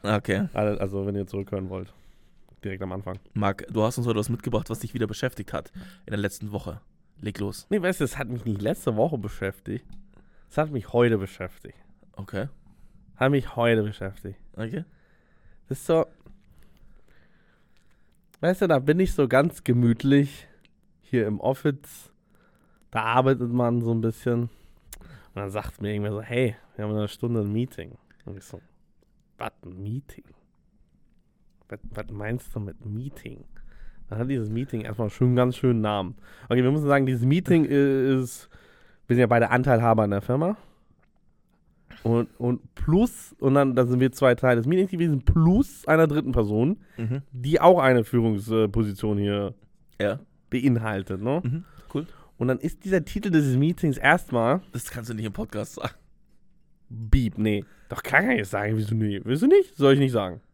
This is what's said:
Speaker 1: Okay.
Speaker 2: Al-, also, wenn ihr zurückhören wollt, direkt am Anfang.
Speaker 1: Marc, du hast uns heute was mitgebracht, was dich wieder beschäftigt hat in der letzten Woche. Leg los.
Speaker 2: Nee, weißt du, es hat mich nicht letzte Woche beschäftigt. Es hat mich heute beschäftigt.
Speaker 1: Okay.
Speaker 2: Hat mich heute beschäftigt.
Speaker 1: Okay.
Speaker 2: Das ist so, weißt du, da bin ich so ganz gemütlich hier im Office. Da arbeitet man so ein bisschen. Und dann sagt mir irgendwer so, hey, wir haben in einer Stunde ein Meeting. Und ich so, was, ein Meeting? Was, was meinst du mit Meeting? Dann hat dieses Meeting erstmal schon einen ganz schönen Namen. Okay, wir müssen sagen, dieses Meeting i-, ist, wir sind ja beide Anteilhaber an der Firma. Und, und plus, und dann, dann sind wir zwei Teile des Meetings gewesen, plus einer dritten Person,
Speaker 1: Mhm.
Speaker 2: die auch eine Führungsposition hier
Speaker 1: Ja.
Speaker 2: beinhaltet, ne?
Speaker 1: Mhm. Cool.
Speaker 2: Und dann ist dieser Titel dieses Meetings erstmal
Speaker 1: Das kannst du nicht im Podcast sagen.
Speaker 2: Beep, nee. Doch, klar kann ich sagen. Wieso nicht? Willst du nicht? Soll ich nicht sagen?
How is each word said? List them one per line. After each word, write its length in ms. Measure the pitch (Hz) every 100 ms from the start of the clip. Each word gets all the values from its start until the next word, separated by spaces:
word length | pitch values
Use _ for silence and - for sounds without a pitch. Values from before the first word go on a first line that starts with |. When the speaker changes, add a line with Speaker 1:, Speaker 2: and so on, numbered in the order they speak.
Speaker 1:
Okay. 460 | 101 104 - 95 190
Speaker 2:
Al-, 240 | - 107 104
also, 260 | 95 98 98
wenn 100 | 101
ihr 120 | 95
zurückhören 420 | 101 98 101 92
wollt, 240 | 92 92 - - _ _ _ - _
direkt 180 | 101 95
am 80 | 95
Anfang. 260 | 92 98 98 -
Speaker 1:
Marc, 320 | - 101 98 -
du 140 | 113
hast 140 | 110 120
uns 100 | 120
heute 120 | 110
was 100 | 104
mitgebracht, 400 | 117 - 131 -
was 100 | 110
dich 140 | 110
wieder 140 | 127 113
beschäftigt 440 | 107 131 - 104
hat 200 | - 80 - 92 - -
in 60 |
der 80 | 104
letzten 320 | 101 - 104
Woche. 260 | 101 - 80 _ _ _ _
Leg 160 | 104 -
los. 280 | 101 - -
Speaker 2:
Nee, 120 | 208
weißt 180 | 180 190
du, 60 | 139
es 120 | 139
hat 120 | 139
mich 140 | 123 113
nicht 160 | 98
letzte 340 | 101 185 - 107
Woche 220 | 143 151
beschäftigt. 680 | 101 - 98 - - 110 - - - - - _ -
Es 80 | -
hat 140 | 156
mich 200 | 139 -
heute 240 | 120 120 110
beschäftigt. 600 | 95 - 92 - - - _ - _
Speaker 1:
Okay. 340 | - 98 95 127 - - _ - - - -
Speaker 2:
Hat 140 | 131
mich 240 | 139 123 -
heute 260 | 117 113
beschäftigt. 560 | 104 101 98 98 - 95 - -
Speaker 1:
Okay. 300 | 110 127 170 _ _ _ _ _ - - _
Speaker 2:
Das 120 | 131
ist 60 | -
so, 200 | 165 - _ - - _ - - _ - - - - _ _ _ _ _ _ _ _ _ _ _ _
weißt 220 | 160 185
du, 40 | 185
da 120 | 147
bin 200 | 139 160
ich 140 | 190
so 140 | - 139
ganz 360 | 127 160 -
gemütlich 840 | - 120 120 117 135 139 139 - - _ _ _ _ _
hier 260 | _ 127 104
im 120 | 104
Office. 720 | - 135 151 143 - - - _ _ _ _ _ _ _ _
Da 100 | 110
arbeitet 480 | 110 123 131 127 123
man 300 | 120 120 120
so 100 | 117
ein 80 | 113
bisschen. 400 | 113 113 - 117
Und 60 | 120 - - _ _ - - - - -
dann 140 | 101
sagt 320 | 104 104 -
mir 100 | 104
irgendwer 180 | 104 104
so, 80 | 104
hey, 340 | 107 120 127 - _ -
wir 80 | 107
haben 60 |
in 60 | 107
einer 100 | 104
Stunde 340 | - 120 117
ein 100 | 101
Meeting. 420 | 107 127 - - 120 _ _ -
Und 120 | 95
ich 60 |
so, 180 | - 87 _ _ _ _ _ _ _ _
was, 140 | 113 _ -
ein 160 | 92
Meeting? 440 | 101 123 139 - - _ _ _ _ _ _ _ _ _ _ _ _ _ _
Was, 100 | 107 -
was 140 | - -
meinst 420 | 104 107 123 - -
du 40 |
mit 260 | 98 - 107
Meeting? 580 | 107 135 - - - - - - - - - -
Dann 100 | 107
hat 100 | 127
dieses 200 | 135 107
Meeting 320 | 110 135 117
erstmal 280 | 113 104 107
schon 180 | - 127
einen 80 | 123
ganz 200 | 127 123
schönen 240 | 131 117
Namen. 340 | 107 104 92 - - - -
Okay, 120 | 120
wir 100 | 127
müssen 140 | 151 147
sagen, 180 | 139 131
dieses 200 | 127 123
Meeting 400 | 160 180 170 151
i-, 20 | 143 143 135 131 131
ist, 280 | 123 - - - _ _ _ _ _
wir 80 | 120
sind 60 |
ja 60 | 120
beide 220 | 117 113
Anteilhaber 540 | 123 127 117 117 113
an 80 | 104
der 100 | 101
Firma. 340 | - 131 165 214 - _ _ _ _ _ _ _ _ _ _ _ _ -
Und, 240 | 113 117 117 _
und 380 | 120 123 - -
plus, 580 | - 170 240 - - -
und 140 | 135
dann, 220 | 139 135 123
dann 120 | 123
sind 120 | 127
wir 100 | 131
zwei 240 | - 135 123
Teile 220 | 131 120
des 100 | 117
Meetings 240 | 180 190
gewesen, 320 | 175 170 139
plus 640 | - 170 160 196 277 - -
einer 180 | 160 160
dritten 260 | 147 -
Person, 440 | 123 104 104 131 214 _ -
Speaker 1:
Mhm. 240 | 113 131 -
Speaker 2:
die 280 | 127 127 160
auch 180 | 170 175
eine 240 | 135 123
Führungsposition 1120 | 110 120 113 104 107 110 110 107 107 98 107 104
hier 360 | 101 101 101 117 _ _ _ -
Speaker 1:
Ja. 180 | 101 104 - _ _
Speaker 2:
beinhaltet, 720 | 131 135 117 113 98 95 95
ne? 200 | 107 151
Speaker 1:
Mhm. 220 | 151 151 185 - -
Cool. 120 | 135 160 - - _
Speaker 2:
Und 120 | 123
dann 100 | 127
ist 240 | 165 -
dieser 220 | 190 185 185
Titel 240 | 208 208
dieses 240 | 160 143 127
Meetings 420 | 151 175 160 131
erstmal 640 | 139 170 - 123 113 170 -
Speaker 1:
Das 180 | 120 -
kannst 180 | 127 110
du 40 |
nicht 120 | 110 110
im 60 |
Podcast 420 | 98 214 104 107 -
sagen. 180 | - - _ _ _ _ _ _ _ _ _
Speaker 2:
Beep, 480 | 117 110 135 117 95
nee. 260 | 107 101 - _ -
Doch, 140 | -
klar 180 | - 147
kann 80 | 208
ich 160 | 247 98
sagen. 260 | 101 104 110
Wieso 200 | 107 110
nicht? 280 | 107 101 -
Willst 180 | 135
du 40 | 254
nicht? 300 | 254 190 -
Soll 160 | 139
ich 60 | 135
nicht 120 | 135
sagen? 300 | 117 95 82 _